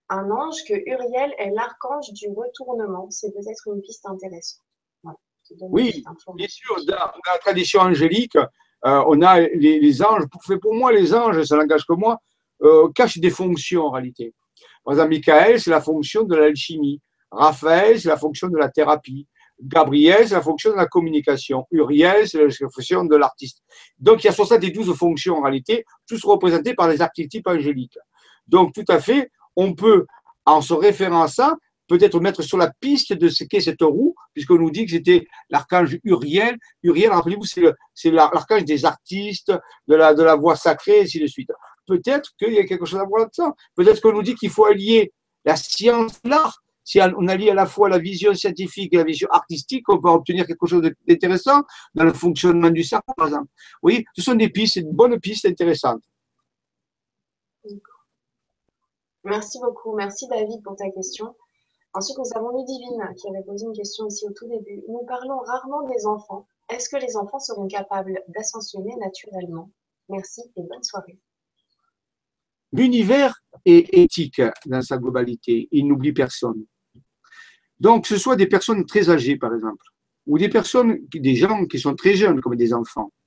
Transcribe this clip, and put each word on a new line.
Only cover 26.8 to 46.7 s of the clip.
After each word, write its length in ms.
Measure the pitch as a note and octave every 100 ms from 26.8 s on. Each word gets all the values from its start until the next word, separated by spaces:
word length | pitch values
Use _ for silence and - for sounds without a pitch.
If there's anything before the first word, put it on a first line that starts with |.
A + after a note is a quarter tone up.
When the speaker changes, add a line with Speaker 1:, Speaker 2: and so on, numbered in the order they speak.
| E3
Speaker 2:
les 120 | D3+
archétypes 460 | E3 - D3+ A3 F#3+
angéliques. 520 | E3+ C#3+ C#3 B2 - _ _ _ _ -
Donc, 280 | F#3 E3+
tout 100 | E3 G#3
à 140 | E3+
fait, 300 | C#3 C4+ B3+ _ _ -
on 180 | F#3+
peut, 320 | D3+ G#3+ G3+ - _ _ _
en 160 | - D#3
se 140 | C#3
référant 480 | D#3+ G3+ G3 F#3+ E3+
à 60 | D#3
ça, 280 | - C#4 D#4+ _ _ -
peut-être 320 | F3 G3+ E3+
mettre 220 | F#3+ F#3
sur 160 | D3 F#3+
la 120 | D#3+ -
piste 340 | C4+ C#4+ -
de 140 | F#3 E3
ce 160 | D#3
qu'est 160 | D#3 G3+
cette 220 | E3+ C3+
roue, 320 | D#3 D#3 C#4+ - _
puisqu'on 240 | - C#3 F3
nous 120 | D#3+
dit 140 | D3+
que 80 | G#3+
c'était 340 | E3 F3+ F3+ - - -
l'archange 500 | C3 - F3+ E3 E3+
Uriel. 540 | G#3+ D#3+ C#3+ F3 A3+ A#3+ _ _
Uriel, 280 | F3 D#3+ G#3+
rappelez-vous, 340 | F3+ E3+ G3+
c'est 180 | F#3 -
le, 120 | E3+ D#3 _
c'est 160 | - E3
la, 200 | D#3+ D#3
l'archange 300 | E3+ - G#3+
des 200 | D3+ D3+
artistes, 680 | D3+ D3 - F#3+ G#3 F#3+ - F#3 - _ -
de 60 |
la, 180 | D#3 D#3
de 100 | D3+
la 140 | E3 D3+
voix 200 | D#3+ D3+
sacrée, 420 | E3+ D3+ - G#3
et 40 |
ainsi 160 | F#3+ E3
de 80 | D3
suite. 240 | C3+ B2+ - _ _ -
Peut-être 500 | F3+ - C#4+ C#4+ -
qu'il 160 | G#3+
y 60 | G#3+
a 60 |
quelque 200 | F#3+ F3+
chose 160 | E3+ F#3+
à 40 |
voir 180 | G3 G#3+
là-dedans. 320 | A3+ - E4+ - _
Peut-être 280 | - F3+ A3
qu'on 100 | A3
nous 100 | G#3
dit 120 | G#3
qu'il 160 | B3 G3
faut 160 | - G#3+
allier 480 | G3+ G3+ A3+ G3 _ _ _ -
la 100 | D3+
science, 640 | - - A3 A#3 A3+ -
l'art. 380 | A#3+ D4 D#4 - _